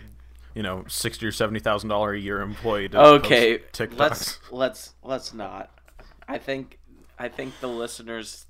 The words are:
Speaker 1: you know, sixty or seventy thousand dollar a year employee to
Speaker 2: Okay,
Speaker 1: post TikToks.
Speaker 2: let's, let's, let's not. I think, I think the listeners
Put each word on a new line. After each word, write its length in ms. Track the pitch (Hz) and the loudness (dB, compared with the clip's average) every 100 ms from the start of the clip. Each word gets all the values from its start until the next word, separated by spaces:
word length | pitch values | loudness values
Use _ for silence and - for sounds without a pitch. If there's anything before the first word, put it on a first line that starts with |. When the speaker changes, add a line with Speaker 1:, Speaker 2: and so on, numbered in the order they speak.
| - - - - - 113 | -20 -20 -20 -20 -14 -8
Speaker 1:
you 80 | |
know, 200 | 101 92 - | -6 -6 -8
sixty 380 | - 117 - 113 | -6 -6 -4 -4
or 40 | |
seventy 280 | - 110 107 | 0 0 0
thousand 300 | 113 104 107 | -2 -2 0
dollar 220 | 104 104 | 0 0
a 60 | 101 | -2
year 220 | 98 101 | -4 -4
employee 480 | 101 104 113 104 98 | -6 -4 -2 0 2
to 100 | 101 | 8
Speaker 2:
Okay, 600 | 147 147 - 123 117 117 | 10 10 8 4 6 2
Speaker 1:
post 140 | - | -4
TikToks. 240 | - 113 117 | -8 -6 0
Speaker 2:
let's, 400 | 147 - - - - | 0 0 -6 -10 -12
let's, 420 | 123 131 - - - | -4 -2 -4 -16 -16
let's 300 | - 131 - | -8 -8 -8
not. 360 | 117 95 95 - - - - - - - | -12 -12 -12 -16 -20 -20 -20 -20 -20 -10
I 120 | 277 | -10
think, 400 | - 135 127 - - - - - | -6 -8 -10 -20 -20 -20 -20 -12
I 80 | 123 | -10
think 300 | - 131 127 | -8 -12 -8
the 80 | 127 | -8
listeners 800 | 117 117 - 113 117 107 - - | -6 -8 -10 -12 -10 -12 -16 -20